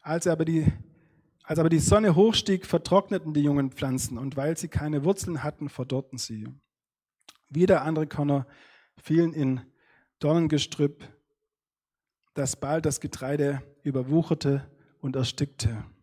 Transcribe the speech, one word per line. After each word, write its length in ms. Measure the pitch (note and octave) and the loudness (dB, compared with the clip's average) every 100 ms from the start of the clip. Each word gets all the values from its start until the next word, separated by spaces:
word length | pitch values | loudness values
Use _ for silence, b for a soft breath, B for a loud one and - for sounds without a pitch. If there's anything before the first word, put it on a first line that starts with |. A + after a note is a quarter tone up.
Als 260 | - E3 F3+ | -4 -2 0
aber 160 | D#3+ | 0
die, 220 | D#3+ D#3+ D3+ - - b b b b b | 0 2 2 0 -16 b b b b b
als 140 | - D#3 | -4 2
aber 120 | D#3+ | 4
die 100 | D#3+ | 4
Sonne 360 | - G#3 G#3+ E3 | 6 4 6 6
hochstieg, 500 | G#3+ A3 - F#3 - | 6 4 0 -2 0
vertrockneten 680 | E3 - F#3 G3 G3 D#3+ | -2 4 2 2 -6 -2
die 100 | D3+ | 0
jungen 280 | D3 C#3+ C3+ | 2 2 0
Pflanzen, 460 | - C#3 B2+ - A#2+ | -4 -4 -4 -4 -8
und 180 | C3+ C#3 | -8 -4
weil 220 | C#3+ E3 | -4 -4
sie 100 | E3+ | -6
keine 380 | - D3+ D3+ D3+ | -6 -4 -2 0
Wurzeln 380 | G3 F#3+ D#3+ | -2 -4 -6
hatten, 260 | C#3+ - C#3+ | -6 -8 -12
verdorrten 480 | - B2+ C3 C3 B2+ | -10 -6 -6 -6 -12
sie. 280 | - A2 A2+ C3+ _ _ _ _ _ _ - _ _ | -12 -10 -12 -16 _ _ _ _ _ _ -20 _ _
Wieder 360 | C#3+ F3+ F3 | 0 4 4
andere 220 | C#3+ D#3 D#3 | 2 -2 -4
Körner 420 | - C#3+ C#3 C3 b b b b _ | -2 0 0 -2 b b b b _
fielen 360 | - D#3+ E3+ | 0 2 2
in 280 | D#3 C3+ B2+ - b b b b _ | 0 -2 -2 -8 b b b b _
Dornengestrüpp, 880 | D3 E3 D#3+ D3 - - C#3+ - - _ _ _ _ _ _ _ _ _ _ _ _ | 0 2 2 0 -2 0 -2 -2 -20 _ _ _ _ _ _ _ _ _ _ _ _
das 240 | - C3 - | -6 -6 -4
bald 280 | C#3 D#3 D#3 | -2 0 0
das 140 | C3+ | -2
Getreide 640 | - - C3 C#3+ C#3+ C#3 - _ | -8 -8 -4 0 0 -2 -8 _
überwucherte 880 | D3 C3 B2+ D#3 E3 D#3+ C#3 C#3 - b b b | -4 -2 2 2 2 0 0 0 -4 b b b
und 160 | C#3 C3 | -6 -2
erstickte. 680 | B2+ - C#3+ - A2+ A2 G#2+ _ | -4 -2 -6 -2 -2 -2 -12 _